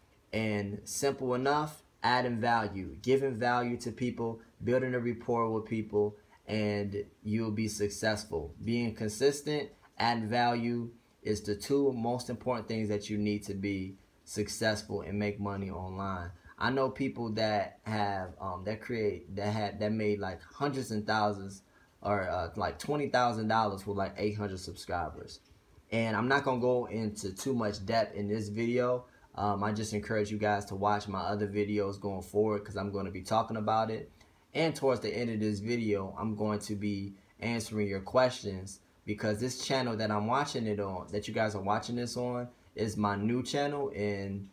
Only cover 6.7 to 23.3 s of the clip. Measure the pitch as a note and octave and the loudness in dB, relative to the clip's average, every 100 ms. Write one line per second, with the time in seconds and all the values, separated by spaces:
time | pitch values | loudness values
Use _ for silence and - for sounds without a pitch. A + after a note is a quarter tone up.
6.7 | G#2 G2+ G2+ G#2 - G#2+ A2 A2 G#2+ G#2 | 0 -2 -4 -6 -8 -2 0 2 0 0
7.7 | G#2 G2+ - A2 G#2+ - E2 D2 - G2+ | 0 -2 2 0 0 -2 -6 -6 -6 -2
8.7 | A#2+ A#2 - G#2+ A2 C#3 D3 D3+ D3 C#3 | 0 0 -2 -4 4 4 4 -2 -4 -4
9.7 | - - - A#2 A#2 G#2+ A#2+ A#2+ A#2+ A#2 | -12 -12 0 2 2 2 4 4 2 0
10.7 | A#2+ A#2 - _ _ G#2+ G#2 G#2 G#2 - | -2 -4 -10 _ _ -2 -2 -2 -4 2
11.7 | C#3 C#3 A#2+ A#2+ B2 - A2+ B2+ A#2 G#2+ | 4 4 2 0 -2 -4 -4 -2 -2 -2
12.7 | A2 G#2+ G#2 G#2 G#2 G#2 G#2 G2+ G2 G2 | -2 0 0 0 0 2 0 -2 -4 -2
13.7 | G2 F#2+ F#2+ _ _ - G#2 G#2 - A2 | -2 -4 -10 _ _ -8 -4 -4 0 0
14.7 | G#2 - G2+ E2+ G#2 G#2 G2+ G2+ G2 F#2+ | 0 -2 -6 -4 -2 -2 -2 -4 -4 -4
15.7 | E2 F#2 F#2+ G2 F#2 F2 - - - A#2+ | -6 -6 -4 -4 -4 -8 -12 -20 -2 2
16.7 | C3+ C3 - C3+ G#2 A#2 G#2+ A2 G#2 G2 | 2 2 0 -2 -2 -2 0 2 2 0
17.7 | - A2 G#2+ G2+ F#2+ F#2 - F#2+ F#2 F#2+ | -6 -4 0 0 0 -4 -6 -6 -4 -4
18.7 | A2 - A#2 G#2 F2+ - G2 G#2 A2 G2+ | -6 -4 0 0 -2 -6 -4 -2 0 -2
19.7 | G2+ G#2+ A2 G#2 G2+ F#2+ F2+ - - C#3+ | 0 0 2 2 0 -2 -6 -14 -4 -2
20.7 | C3 A#2 G#2+ G#2 G#2+ G#2 G2 G2 F#2+ - | -2 -2 -2 0 2 2 0 -6 -12 -18
21.7 | - _ _ G#2 G#2 F2+ F2+ E2+ G#2+ E2+ | -20 _ _ 0 0 2 -2 -2 -2 -2
22.7 | - - D3 C3+ B2 A#2+ | -2 -2 0 2 4 4